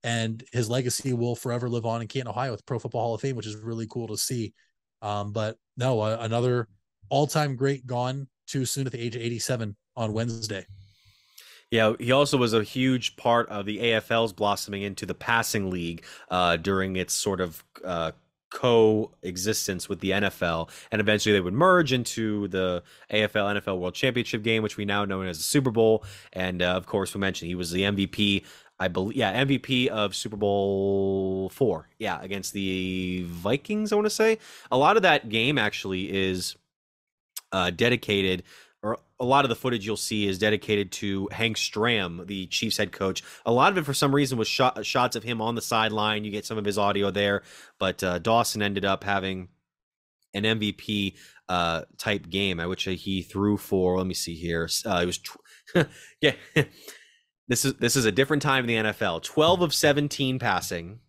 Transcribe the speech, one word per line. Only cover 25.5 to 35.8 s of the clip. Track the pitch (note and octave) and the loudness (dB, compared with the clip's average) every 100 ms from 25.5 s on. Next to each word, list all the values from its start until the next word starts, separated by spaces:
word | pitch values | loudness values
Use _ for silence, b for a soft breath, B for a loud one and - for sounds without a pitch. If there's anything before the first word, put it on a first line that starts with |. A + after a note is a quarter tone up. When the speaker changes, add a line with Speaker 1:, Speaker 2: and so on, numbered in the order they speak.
| D3 C3 | 2 2
Speaker 2:
Bowl. | A2+ A2 A2 B B B | 4 6 6 B B B
And, | F#2 F#2 F2+ | -4 -4 0
uh, | F2+ F2+ | 0 0
of | - | 0
course, | G#2 F#2+ G2+ | -2 -2 -2
we | |
mentioned | F#2+ E2+ E2+ | -2 -2 -6
he | F2+ | -6
was | F2 | -4
the | F2 | 0
M | G2 G2+ | 0 2
V | F#2+ | -2
P, | - G#2 G2 B B B _ | 2 2 2 B B B _
I | F#2 | -4
believe, | F2 F#2+ C3 | -2 -4 0
yeah, | G#2+ | 0
M | G#2 C3+ | 2 0
V | C3 | 0
P | - C3 B2 | 0 0 0
of | A2 G#2 - | 0 -2 -4
Super | A2 G#2 | -8 -2
Bowl | G2+ G2+ G2 G2 G2 G2 G2 F#2+ F#2+ F#2+ F#2+ | 0 2 2 2 2 2 2 0 0 -2 -6
four, | - B2+ E2 - _ | 0 0 0 -6 _
yeah, | G#2+ E2 | -6 -6
against | F2+ G2 F2+ | -6 -8 -6
the | G2+ F#2+ F#2 F#2 F#2 F#2 F#2 F2 | -4 -2 -2 -2 -4 -4 -4 -6
Vikings, | E2+ F#2 C3+ - G#3+ G#3+ | -6 -2 -2 -2 -4 0
I | G#3 | 0
wanna | G#3 | 0
say. | - A3 A3 B B B | 2 2 2 B B B
A | B2+ | 4
lot | D3 G#3+ | 6 6
of | |
that | F#3 D3+ A#2 | 6 4 2
game | A2 A#2+ C3+ | 0 2 2
actually | G#2+ - | 0 -2